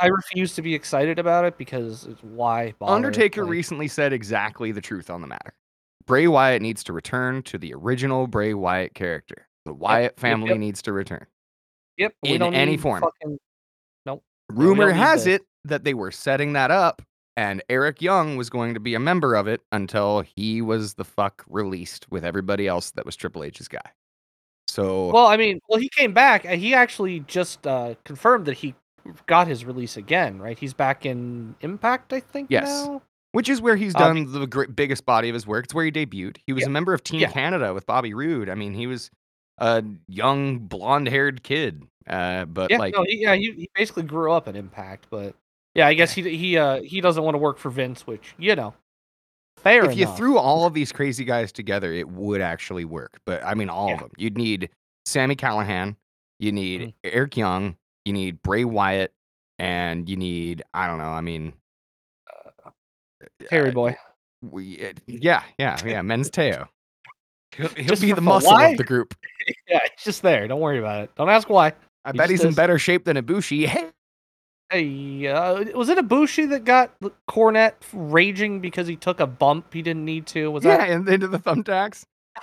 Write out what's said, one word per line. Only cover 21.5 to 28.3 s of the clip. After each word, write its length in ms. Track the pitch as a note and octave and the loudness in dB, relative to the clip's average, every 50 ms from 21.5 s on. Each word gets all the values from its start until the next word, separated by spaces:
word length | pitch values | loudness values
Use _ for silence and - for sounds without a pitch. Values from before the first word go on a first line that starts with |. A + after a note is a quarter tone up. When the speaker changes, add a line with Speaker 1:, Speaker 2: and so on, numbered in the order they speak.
| - G2 G#2 G2 F#2+ F2+ F2+ - - - - - | -6 -6 -4 -4 -6 -8 -10 -12 -14 -16 -14 -10
Speaker 2:
with 160 | - F#2 D#2+ | -8 -6 -6
everybody 400 | F2 E2+ G2 F#2+ F#2+ G2+ G2+ G2+ F#2+ | -4 -4 -4 -2 -2 -2 -2 0 0
else 220 | F2+ F2 - - | -2 -2 -4 -6
that 140 | - - - | -10 -12 -12
was 100 | - E2 | -12 -12
Triple 280 | - - F2+ - E2 D2 | -10 -10 -10 -10 -8 -12
H's 240 | D2 - - - - | -12 -12 -14 -18 -14
guy. 240 | - - - - _ _ _ _ _ _ _ _ _ _ _ _ _ _ - - | -14 -14 -14 -16 _ _ _ _ _ _ _ _ _ _ _ _ _ _ -12 -10
So 440 | - - G2 F#2+ F#2+ F#2+ F#2 F2+ | -4 -2 -2 0 0 0 0 4
Speaker 1:
Well, 160 | - A#3 A#3+ G#3+ | 6 8 8 8
I 100 | G#3 A3 | 8 6
mean, 220 | A3+ G#3+ F#3+ E3+ _ - | 2 0 0 -4 _ -2
well, 120 | A3 A3 | 0 0
he 100 | B3 C#4 | 0 0
came 240 | - D4+ C#4+ A3+ F#3 | 0 0 0 2 6
back, 320 | A3 C4+ C#4 A#3 G3 F3+ | 6 8 8 8 6 2
and 140 | F3 F#3 F3 | 0 -4 -2
he 120 | F#3 A#3 C4 | 0 2 4
actually 460 | B3+ B3 A#3+ - - G3+ F#3+ F3+ E3 | 4 4 4 2 -4 -4 -4 -4 -6
just, 460 | C#3+ - - F3+ F3+ E3+ - - - C#3+ | -8 -6 -2 -2 -2 -2 -4 -10 -6 -4
uh, 280 | C3+ B2+ A#2+ A#2+ A2+ - _ | -2 -2 -2 -6 -8 -12 _
confirmed 420 | - D3 C3+ - A3+ | -18 -8 0 4 4